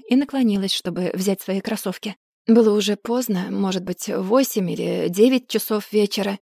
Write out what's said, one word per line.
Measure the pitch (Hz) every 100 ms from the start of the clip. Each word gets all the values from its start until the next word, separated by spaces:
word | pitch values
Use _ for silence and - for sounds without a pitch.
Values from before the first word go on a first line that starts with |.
| -
и | 254
наклонилась, | 285 269 233 202 190
чтобы | - 185 165 180
взять | - 190 196
свои | - 190
кроссовки. | - 220 196 - 214 - _ _ -
Было | 226 220 208
уже | 196 208
поздно, | - 240 247 185 190
может | 196 196 185
быть, | 185 175 -
восемь | 185 190 254 262 214 175
или | - 175 175 170
девять | 180 240 254 -
часов | 214 - 208 -
вечера, | 214 202 214 196 196